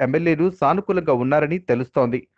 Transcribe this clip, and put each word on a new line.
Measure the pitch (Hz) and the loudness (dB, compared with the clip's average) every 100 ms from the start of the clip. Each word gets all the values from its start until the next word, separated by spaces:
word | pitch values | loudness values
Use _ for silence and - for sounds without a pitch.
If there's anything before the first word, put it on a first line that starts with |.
ఎమ్మెల్యేలు | 131 156 170 156 180 | -2 0 0 0 0
సానుకూలంగా | 185 139 180 202 185 160 | 0 0 0 -2 -2 0
ఉన్నారని | 127 127 147 151 180 | 0 2 0 0 -4
తెలుస్తోంది. | 180 120 127 - 123 123 - | -2 -2 -2 -2 0 -2 -8